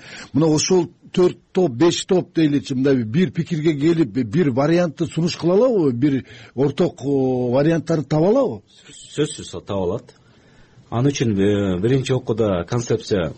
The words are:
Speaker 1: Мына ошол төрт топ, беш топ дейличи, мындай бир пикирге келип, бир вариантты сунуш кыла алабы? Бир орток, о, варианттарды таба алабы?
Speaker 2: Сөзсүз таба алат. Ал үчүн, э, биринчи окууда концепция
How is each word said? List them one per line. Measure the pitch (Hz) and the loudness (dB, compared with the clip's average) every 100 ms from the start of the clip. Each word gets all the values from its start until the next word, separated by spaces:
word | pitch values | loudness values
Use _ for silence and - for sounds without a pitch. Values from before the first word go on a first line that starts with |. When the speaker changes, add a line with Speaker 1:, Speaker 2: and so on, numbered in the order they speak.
| - - - | -6 -20 -4
Speaker 1:
Мына | 139 160 | 0 2
ошол | 151 - 185 165 - - | 2 2 2 2 -8 -4
төрт | - 180 - _ | 2 2 0 _
топ, | 190 180 | -2 0
беш | 117 170 165 - | 2 2 2 0
топ | 185 - | 0 0
дейличи, | 165 156 143 - | 0 2 0 -2
мындай | 131 139 131 | 0 2 2
бир | 110 131 165 | 0 0 0
пикирге | - 135 156 160 143 | -2 -4 -2 0 0
келип, | 156 165 127 | 0 2 0
бир | 104 117 156 147 | -2 -2 0 0
вариантты | 120 147 170 175 - 160 | 0 2 2 0 -4 -6
сунуш | - 170 - | -2 -4 -2
кыла | 165 190 | 0 2
алабы? | 254 214 147 | 2 2 0
Бир | 120 147 131 - - - 120 | 2 0 0 -4 -18 -12 -2
орток, | 143 - 175 - | -2 0 -2 -2
о, | 131 139 131 127 123 | -2 0 0 0 0
варианттарды | 127 156 165 - 160 - | 2 2 0 0 -4 0
таба | 156 180 | 2 2
алабы? | 262 220 107 - - - - - | 2 0 -4 -14 -20 -20 -20 -12
Speaker 2:
Сөзсүз | - 147 - 87 87 - | -6 -6 -6 -14 -14 -6
таба | 98 | -4
алат. | 87 113 - _ _ _ _ - - - _ | -2 -4 -10 _ _ _ _ -20 -20 -20 _
Ал | 117 139 | -2 0
үчүн, | 139 117 98 | 0 -2 2
э, | 101 101 101 90 | 2 2 0 0
биринчи | 110 135 127 | 0 0 0
окууда | 127 123 110 107 90 | -4 -2 0 0 0
концепция | 85 120 117 110 - 101 80 | -2 -4 -2 -4 -2 -2 -2